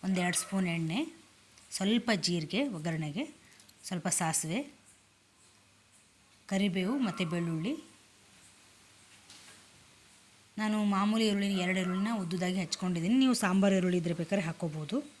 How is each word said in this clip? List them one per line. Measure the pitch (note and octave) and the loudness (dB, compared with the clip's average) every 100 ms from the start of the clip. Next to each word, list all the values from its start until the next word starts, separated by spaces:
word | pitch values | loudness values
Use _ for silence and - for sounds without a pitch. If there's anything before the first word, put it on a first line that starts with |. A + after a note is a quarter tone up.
ಒಂದೆರಡು | F#3 F#3 F3+ F3 | 2 2 2 0
ಸ್ಪೂನ್ | - G3 F#3 | 0 0 0
ಎಣ್ಣೆ, | E3 D#3+ F#3 E4 - - - - - - | 0 0 0 -2 -6 -20 -20 -20 -20 -12
ಸ್ವಲ್ಪ | - G3 A#3 A#3 | -2 2 2 2
ಜೀರಿಗೆ | G#3 E3 F3 D#3 F#3+ C#4+ | 0 2 0 0 -2 -2
ಒಗ್ಗರಣೆಗೆ, | F3+ D#3+ D#3+ D3+ D#3 D#4 - - - - - | -2 -4 -4 -4 -6 -8 -10 -20 -20 -20 -18
ಸ್ವಲ್ಪ | - F3+ F3+ | -8 -6 -2
ಸಾಸಿವೆ, | - E3 D#3+ D#3+ F#3+ C#4+ - - - _ _ _ _ - _ _ _ _ - _ _ _ _ - | 0 0 0 -2 -4 -6 -12 -20 -20 _ _ _ _ -20 _ _ _ _ -20 _ _ _ _ -6
ಕರಿಬೇವು | F#3+ G3+ F#3 F#3 C#4 | 0 0 0 -2 0
ಮತ್ತು | A#3 E3+ F3 | -2 -2 -2
ಬೆಳ್ಳುಳ್ಳಿ. | F3 E3+ D#3+ F3 D#4+ - - - - - - - - - - - - - - - - - - - - - - - - - - - - | 0 -2 -2 -2 -6 -10 -20 -20 -20 -20 -20 -20 -20 -20 -20 -20 -20 -20 -20 -20 -20 -20 -20 -20 -20 -20 -20 -20 -20 -20 -20 -16 -4
ನಾನು | G#3+ G#3+ | -2 2
ಮಾಮೂಲಿ | G#3 G3 G#3 A3 A3 | 2 2 2 4 2
ಈರುಳ್ಳಿನ, | G3+ G3+ F#3+ | 2 0 0
ಎರಡು | F3+ F#3 | 0 0
ಈರುಳ್ಳಿನ | F#3 F#3 G3+ A#3 | 0 0 -2 -2
ಉದ್ದುದಾಗಿ | F3 F3+ F3+ F#3 | -4 -2 -2 -2
ಹಚ್ಕೊಂಡಿದ್ದೀನಿ. | E3+ - F#3 F3 E3+ | -4 -4 -2 -2 2
ನೀವು | B3 C4 | 4 4
ಸಾಂಬಾರು | A#3+ G3+ F#3+ G3 | 4 2 4 6
ಈರುಳ್ಳಿ | G3 F3+ F3+ | 4 4 2
ಇದ್ರೆ | E3+ | 0
ಬೇಕಾದ್ರೆ | E3+ E3 G3+ E3 | -4 -2 -2 -2
ಹಾಕ್ಕೋಬೋದು | E3 E3+ D#3 D3+ B3 C#4+ - | -4 -6 -6 -4 -6 -6 -16